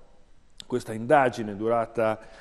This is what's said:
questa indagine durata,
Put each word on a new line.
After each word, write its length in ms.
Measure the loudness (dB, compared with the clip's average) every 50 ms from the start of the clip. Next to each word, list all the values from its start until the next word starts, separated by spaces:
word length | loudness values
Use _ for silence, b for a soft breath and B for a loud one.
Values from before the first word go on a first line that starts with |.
| -20 -20 -20 -20 -20 -20 -20 -20 -20 -20 -20 -20 -8
questa 280 | -6 -6 -6 -4 -6 -8
indagine 600 | -6 0 4 4 4 4 4 0 -2 -6 -6 -6
durata, 640 | -4 0 0 2 2 0 -2 -2 0 0 0 0 -2 B B B B